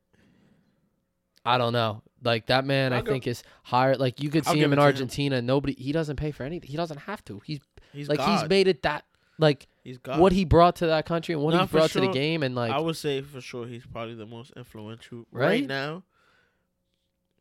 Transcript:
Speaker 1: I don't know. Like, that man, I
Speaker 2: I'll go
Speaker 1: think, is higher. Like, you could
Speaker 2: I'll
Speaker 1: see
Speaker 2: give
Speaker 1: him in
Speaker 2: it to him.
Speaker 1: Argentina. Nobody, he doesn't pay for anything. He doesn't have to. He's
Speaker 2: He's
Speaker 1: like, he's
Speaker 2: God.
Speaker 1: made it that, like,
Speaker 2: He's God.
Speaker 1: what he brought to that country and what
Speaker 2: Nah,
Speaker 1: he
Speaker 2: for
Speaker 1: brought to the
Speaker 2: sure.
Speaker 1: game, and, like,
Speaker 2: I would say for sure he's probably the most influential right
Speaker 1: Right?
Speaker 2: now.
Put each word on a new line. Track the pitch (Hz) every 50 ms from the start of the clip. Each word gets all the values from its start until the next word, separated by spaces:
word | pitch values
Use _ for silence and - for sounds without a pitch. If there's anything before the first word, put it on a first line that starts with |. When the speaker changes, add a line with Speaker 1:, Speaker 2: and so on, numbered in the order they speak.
| _ _ _ _ _ _ _ _ _ _ _ _ _ _ _ _ _ _ _ _ _ _ _ _ _ _ _ _ -
Speaker 1:
I | 117 123 127
don't | 120 117
know. | 117 120 113 110 104 110 _ _ _ _
Like, | 123 120 117 113 -
that | - 127 135 135
man, | 139 139 135 135 131
I | 123 120
Speaker 2:
I'll |
go | 117 -
Speaker 1:
think, | 139 131 -
is | 127 120 - - - - _
higher. | _ - 123 127 131 135 135
Like, | 123 135 127 - -
you | 143 151
could | 143 160 127
Speaker 2:
I'll | -
Speaker 1:
see | 175 151
Speaker 2:
give | 151
Speaker 1:
him | 143
in | 143 143
Speaker 2:
it |
to | 147 143
him. |
Speaker 1:
Argentina. | 139 135 131 117 - 147 143 139 135 123
Nobody, | 120 123 135 147 139 139 -
he | - 127 139
doesn't | 143 165 160 151 135
pay | - 151 151
for | 139 -
anything. | 120 143 175 165 - 131
He | 143
doesn't | 160 170 165 147 151
have | - - 208 - _
to. | - 101 98 -
He's | - 156 139 _ _ _ - _ _
Speaker 2:
He's | - 143 147 143
Speaker 1:
like, | 151 -
he's | 131 156 - -
Speaker 2:
God. | 107 156
Speaker 1:
made | 190 196 185 190
it | 180 -
that, | - 151 151 151 - _ _ _ _ _ _ -
like, | 156 151 135 - - _ _ _ -
Speaker 2:
He's | 127 127 123
God. | - 131 135 151
Speaker 1:
what | 180 196
he | 185 196 185
brought | 143 151 165 170 175 170
to | - 175 160
that | 160 156 151
country | - 170 165 160 - 170
and | 147
what | 143 160 165
Speaker 2:
Nah, | 175
Speaker 1:
he | 190 -
Speaker 2:
for | 151 156
Speaker 1:
brought | 160 156
to | - 190
the | 190
Speaker 2:
sure. | 190
Speaker 1:
game, | 180 131 143 156 165 160
and, | 143 127 123
like, | 123 120 113
Speaker 2:
I | 131 147
would | 165 165 160
say | - - 147 139 135
for | 139 143 147 127
sure | - - - 120 117
he's | 123 120 113 -
probably | - - 113 117 113 120
the | 113 104
most | 110 117 117 123 - -
influential | - 123 - - 110 104 107 113 113 - - 123 117 113 _
right | - 117 127 170
Speaker 1:
Right? | 208 262 285
Speaker 2:
now. | 185 135 135 139 151 160 185 - _ _ _ _ _ _ _ _ _ _ _ _ _ _ _ _ _ _ _ _ _ _ _ _ _ _ _